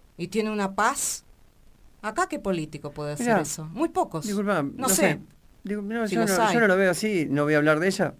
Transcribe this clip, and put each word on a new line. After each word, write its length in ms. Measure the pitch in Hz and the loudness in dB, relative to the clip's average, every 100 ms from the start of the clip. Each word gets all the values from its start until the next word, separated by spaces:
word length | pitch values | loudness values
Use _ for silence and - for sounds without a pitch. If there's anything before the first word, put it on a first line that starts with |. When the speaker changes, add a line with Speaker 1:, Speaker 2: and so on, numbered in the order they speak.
| _ - | _ -12
Speaker 1:
y 100 | 170 | -6
tiene 220 | 220 220 | -2 -2
una 260 | 214 196 196 | -2 -2 0
paz. 500 | 220 277 - - - - - _ - - - - | 0 0 -4 -6 -12 -20 -20 _ -20 -20 -20 -12
¿Acá 260 | 208 226 359 | -6 -2 -2
qué 100 | 294 | -2
político 520 | 196 180 151 147 147 | -2 -2 -4 -10 -12
puede 220 | 151 147 | -8 -8
hacer 140 | 147 240 | -2 2
Speaker 2:
Mirá, 140 | 208 | 2
Speaker 1:
eso? 240 | 147 - 156 | 0 -6 -10
Muy 240 | 180 330 | -4 -2
pocos. 360 | 349 330 156 214 | 0 -2 -4 -4
Speaker 2:
disculpa, 360 | 202 202 185 | -2 0 0
Speaker 1:
No 80 | 143 | -2
Speaker 2:
no 160 | - - | -4 0
Speaker 1:
sé. 60 | 190 | 2
Speaker 2:
sé. 240 | 190 147 - - - - | 2 0 -6 -20 -20 -14
Digo, 180 | 196 208 | -8 -6
no, 260 | 202 226 220 | -6 -4 -2
Speaker 1:
Si 80 | 226 | 0
Speaker 2:
yo 60 | |
Speaker 1:
los 80 | 220 190 | 2 2
Speaker 2:
no, 40 | |
Speaker 1:
hay. 100 | 214 | 4
Speaker 2:
yo 80 | 240 | 4
no 60 | 214 | 4
lo 100 | 185 | 4
veo 140 | 190 | 4
así, 360 | 170 214 196 139 | 2 0 0 0
no 140 | 139 | 0
voy 100 | 147 | 2
a 40 | 151 | 4
hablar 220 | 151 156 | 4 4
de 60 | 185 | 2
ella, 260 | 185 160 - | 0 -2 -4